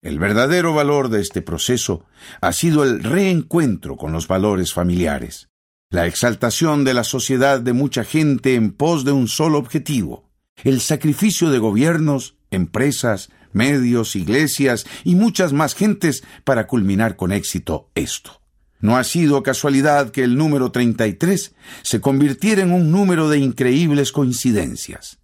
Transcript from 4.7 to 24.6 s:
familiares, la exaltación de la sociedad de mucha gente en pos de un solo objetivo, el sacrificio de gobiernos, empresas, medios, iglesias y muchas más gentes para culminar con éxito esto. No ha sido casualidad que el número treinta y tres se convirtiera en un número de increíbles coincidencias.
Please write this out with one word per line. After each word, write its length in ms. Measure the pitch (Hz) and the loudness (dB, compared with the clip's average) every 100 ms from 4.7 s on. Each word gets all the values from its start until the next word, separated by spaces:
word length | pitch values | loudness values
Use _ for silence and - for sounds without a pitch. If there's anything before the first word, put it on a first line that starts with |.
familiares, 760 | - 90 87 82 69 - - - _ _ _ _ | -2 -2 0 -2 -4 -8 -16 -20 _ _ _ _
la 160 | 87 87 | -2 -2
exaltación 760 | - 120 107 120 - 165 147 | 0 -2 0 -2 0 0 2
de 120 | 135 123 | 2 0
la 80 | |
sociedad 580 | 117 135 - 131 139 135 | -2 -4 -2 2 2 2
de 120 | 120 | 0
mucha 300 | 120 139 - | 0 0 -2
gente 520 | 110 156 156 131 131 123 | -2 0 0 2 2 2
en 160 | 110 | 2
pos 340 | - 151 170 131 | 0 0 0 0
de 60 | |
un 160 | 139 117 | 0 0
solo 320 | - 156 147 | 0 0 0
objetivo, 720 | 120 156 - 139 85 - _ _ _ _ | -2 -6 -4 -4 -4 -8 _ _ _ _
el 180 | 135 131 | 0 0
sacrificio 720 | - 151 156 143 214 170 175 | 0 -2 0 0 0 2 2
de 80 | 131 | 2
gobiernos, 760 | 110 104 151 165 156 139 - _ _ | 2 2 2 2 0 -2 -4 _ _
empresas, 800 | 95 87 110 139 127 120 101 - _ _ | -4 -2 0 -2 0 -2 -2 -6 _ _
medios, 600 | 95 127 143 123 120 110 98 | -2 0 2 2 0 0 -4
iglesias 720 | 82 123 151 - 139 113 - - | -2 0 0 0 0 0 -4 -8
y 100 | - | 0
muchas 400 | 180 226 180 180 | 2 2 2 0
más 220 | 143 151 - | 2 -2 0
gentes 480 | 214 202 165 135 - - | 0 0 -2 -2 -10 -12
para 220 | - 123 107 | -2 -2 0
culminar 500 | 123 98 98 113 95 | -2 0 0 0 -2
con 160 | 90 | -2
éxito 600 | 98 - 92 - 76 _ | -2 -4 -8 -6 -8 _
esto. 480 | - - - - - _ _ _ _ | -8 -6 -8 -14 -20 _ _ _ _
No 160 | 104 123 | 0 2
ha 80 | |
sido 380 | 123 170 160 143 | 0 0 2 2
casualidad 680 | 131 127 151 135 143 143 131 | 0 -2 0 2 4 2 0
que 120 | 123 | 0
el 140 | 127 123 | 0 2
número 340 | 156 143 123 | 2 2 0
treinta 360 | 123 120 110 110 | 0 0 2 -2
y 80 | 95 | 0
tres 400 | 170 - - _ - - | 0 0 -4 _ -20 -14
se 180 | - 110 | -4 -2
convirtiera 600 | 135 135 147 131 202 208 | 0 2 2 2 0 2
en 100 | 190 | 2
un 200 | 180 160 | 2 2
número 360 | 180 202 175 156 | 2 2 2 2
de 120 | 147 | 2
increíbles 720 | 139 117 127 131 170 143 139 | 0 0 2 2 2 2 0
coincidencias. 1080 | - 135 120 131 107 | 0 -2 0 0 0